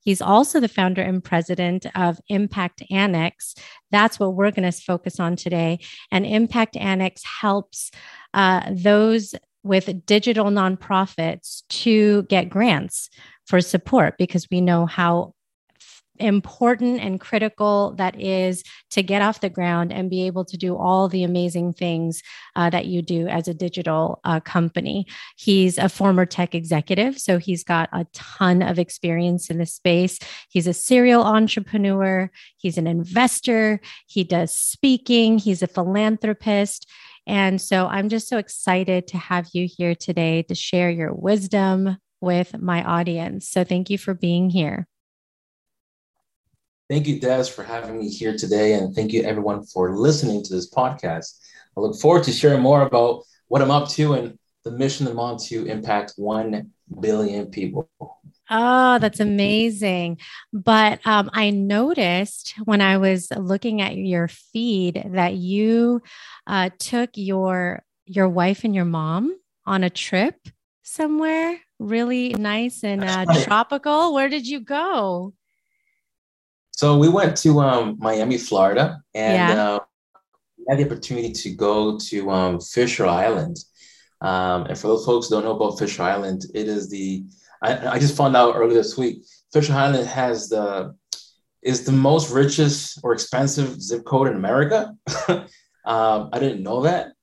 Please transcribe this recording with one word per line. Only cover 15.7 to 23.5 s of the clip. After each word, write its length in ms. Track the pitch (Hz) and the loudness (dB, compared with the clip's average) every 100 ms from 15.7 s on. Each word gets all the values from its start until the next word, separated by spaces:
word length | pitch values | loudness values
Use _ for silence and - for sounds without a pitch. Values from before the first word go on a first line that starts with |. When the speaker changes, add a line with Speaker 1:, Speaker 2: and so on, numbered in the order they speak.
| _ - - _ _ | _ -20 -20 _ _
Speaker 1:
important 760 | 220 202 - - 240 240 240 247 | 0 0 -2 -2 0 2 0 -2
and 200 | 202 190 | -4 -6
critical 720 | - 220 214 - 208 202 202 180 | -4 -2 -2 -2 0 2 0 -2
that 240 | 185 - | -4 -4
is 440 | 190 190 185 180 - - _ | -4 -2 -2 -4 -10 -20 _
to 140 | - | -6
get 180 | 185 196 | -2 2
off 180 | 202 214 | 0 0
the 80 | 196 | -6
ground 440 | 175 175 170 170 | -4 -2 0 -2
and 180 | - 185 | -4 -4
be 160 | 185 185 | -4 -4
able 180 | 180 | -4
to 120 | 180 180 | -8 -6
do 200 | 185 180 | -6 -2
all 320 | 185 190 190 | 2 2 2
the 140 | 185 | 0
amazing 500 | 175 180 175 170 175 | 0 0 0 -2 -4
things, 520 | 170 175 165 165 165 - - - - | -4 -4 -2 -4 -6 -12 -20 -12 -2
uh, 120 | 170 | 0
that 180 | 175 - | 0 -2
you 140 | 180 | -4
do 280 | 165 170 170 | -2 -2 -2
as 180 | 165 | -4
a 80 | 165 | -4